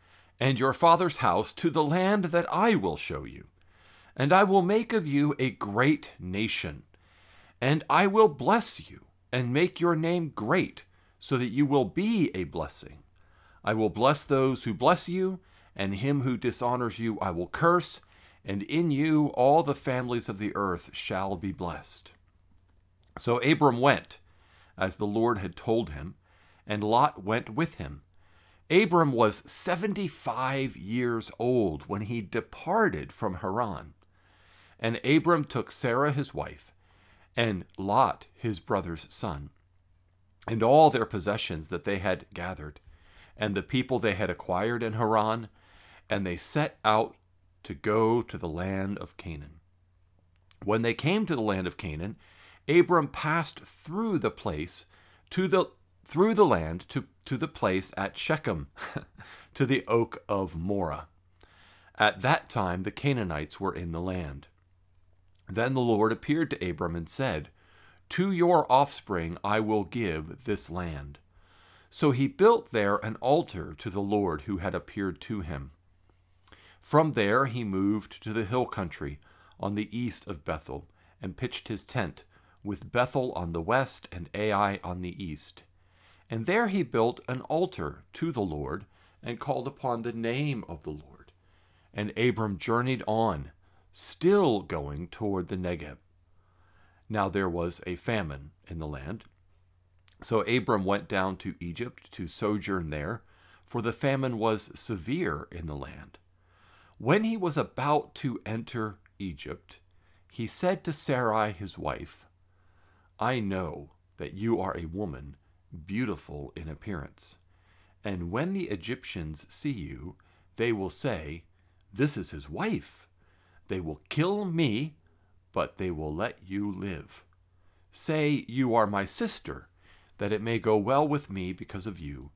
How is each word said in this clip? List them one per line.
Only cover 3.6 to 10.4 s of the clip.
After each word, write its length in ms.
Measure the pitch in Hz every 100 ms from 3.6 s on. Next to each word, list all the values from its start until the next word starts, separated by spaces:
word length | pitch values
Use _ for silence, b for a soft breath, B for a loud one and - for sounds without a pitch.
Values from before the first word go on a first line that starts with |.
| b b b b b
and 160 | - 139
I 140 | 185
will 160 | 202 196
make 320 | 180 214 226
of 140 | 226 156
you 280 | 139 147 -
a 140 | 131
great 600 | 101 104 101 135 151 - -
nation, 640 | 90 95 113 - 85 71 - b b b b b b b
and 200 | 123 156 -
I 200 | 147 196
will 200 | 202 214
bless 600 | 147 123 226 - - -
you 160 | - - _ _
and 220 | 127 123
make 260 | 131 180 -
your 160 | 170 160
name 360 | 165 175 160
great, 500 | -